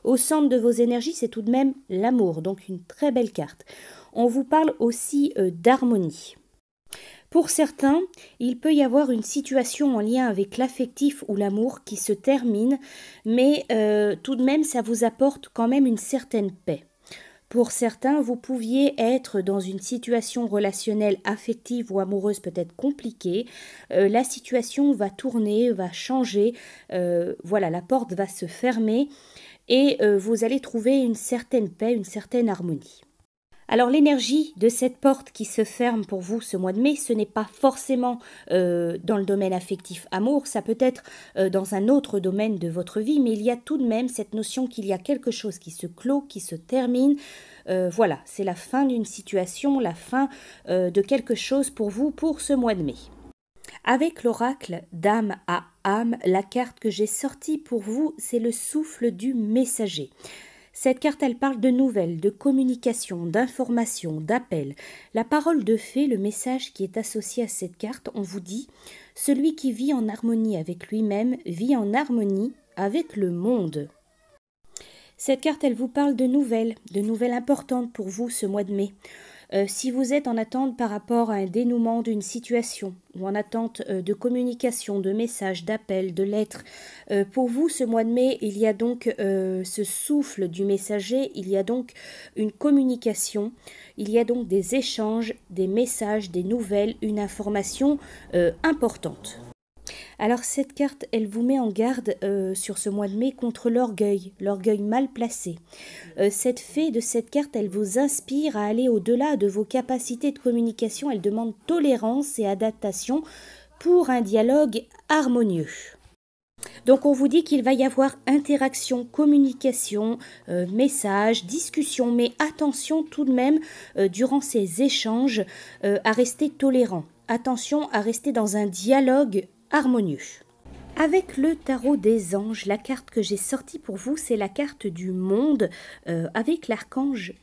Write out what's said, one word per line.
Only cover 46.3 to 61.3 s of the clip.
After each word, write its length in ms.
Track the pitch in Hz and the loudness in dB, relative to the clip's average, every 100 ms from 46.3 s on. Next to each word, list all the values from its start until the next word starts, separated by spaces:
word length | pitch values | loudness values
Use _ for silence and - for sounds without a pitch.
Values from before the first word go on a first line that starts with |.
| 208 | -10
se 160 | - | -10
termine. 600 | 165 - 254 247 247 277 285 - - - - - | -10 -4 -2 2 4 4 2 -2 -20 -20 -16 -4
Euh, 220 | 185 180 | 0 0
voilà, 300 | 170 202 143 | 2 0 0
c'est 200 | - - | -8 -6
la 100 | 196 | -4
fin 300 | 175 - 262 | -4 -4 0
d'une 200 | 277 240 | 0 0
situation, 760 | 208 - - 190 180 - 285 269 | -4 -8 -4 -2 -2 -2 0 0
la 140 | 208 | 0
fin, 340 | 165 - 254 269 - - - - | -4 -4 -2 -2 -4 -20 -18 -2
euh, 240 | 180 180 | 0 2
de 80 | 185 | 2
quelque 340 | 196 - - | 2 0 0
chose 340 | 220 - 269 269 | -4 0 0 0
pour 220 | - 208 | -2 -4
vous 220 | 202 294 | 0 -2
pour 280 | 294 320 302 | 0 -2 -2
ce 120 | - | 0
mois 240 | 277 233 190 | 0 2 0
de 80 | |
mai. 100 | 147 - - - - - _ - - - | -2 -6 -14 -20 -20 -20 _ -20 -20 -6
Avec 400 | - 254 330 - | 0 2 2 0
l'oracle 640 | 240 226 240 277 - 175 - | -2 0 -2 -4 -8 -10 -10
d'âme 460 | 170 196 220 214 - - | -2 2 2 0 -4 -4
à 160 | 175 - _ | -4 -6 _
âme, 360 | 196 208 233 233 | -2 0 0 0
la 200 | 180 185 | 0 0
carte 340 | 196 247 247 - | 0 -4 -4 -4
que 120 | 220 | -4
j'ai 160 | 185 214 | 0 -2
sortie 520 | - 277 - - 311 | 0 -4 -6 -4 -6
pour 220 | - 240 | -2 -4
vous, 340 | 202 240 311 - | -2 -2 -2 -4
c'est 220 | - 240 | -4 0
le 140 | 233 | 0
souffle 580 | 226 - 302 311 - 233 | -2 -2 -4 -4 -2 -2
du 240 | 185 247 | -2 -2
messager. 760 | 247 208 233 247 - 208 170 135 _ - - - - _ - | -2 2 2 2 0 -4 -6 -10 _ -20 -20 -20 -20 _ -2
Cette 220 | 262 262 | 0 2
carte, 220 | 302 285 | 0 0
elle 160 | 269 | -2